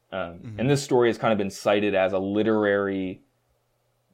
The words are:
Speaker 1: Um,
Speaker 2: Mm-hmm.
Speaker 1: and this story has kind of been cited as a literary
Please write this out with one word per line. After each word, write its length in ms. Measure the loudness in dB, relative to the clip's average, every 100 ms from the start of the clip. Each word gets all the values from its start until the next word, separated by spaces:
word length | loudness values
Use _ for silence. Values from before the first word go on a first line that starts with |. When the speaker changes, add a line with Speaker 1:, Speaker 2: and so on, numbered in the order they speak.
| _
Speaker 1:
Um, 80 | -8 -8 -10
Speaker 2:
Mm-hmm. 200 | -12 -4
Speaker 1:
and 100 | 0
this 140 | 0
story 260 | 2 2 2
has 80 | 2
kind 160 | 0
of 40 | 0
been 120 | -2
cited 440 | -4 0 2 2
as 200 | 2 0
a 60 | 0
literary 1040 | -2 0 2 2 2 2 0 -2 -4 -8 _ _ _ _ _ _ _ _ _